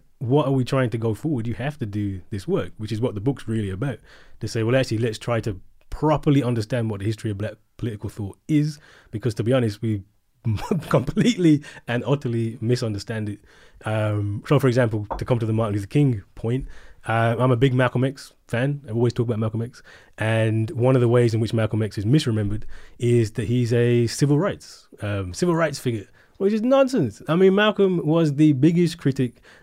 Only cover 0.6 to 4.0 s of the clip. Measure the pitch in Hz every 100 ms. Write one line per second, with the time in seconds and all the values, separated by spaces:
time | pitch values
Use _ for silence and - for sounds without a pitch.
0.6 | 127 135 123 113 113 104 160 131 113 113
1.6 | 131 147 107 104 101 95 - 101 - 180
2.6 | 85 - 107 110 120 104 117 - - 113
3.6 | 98 92 139 117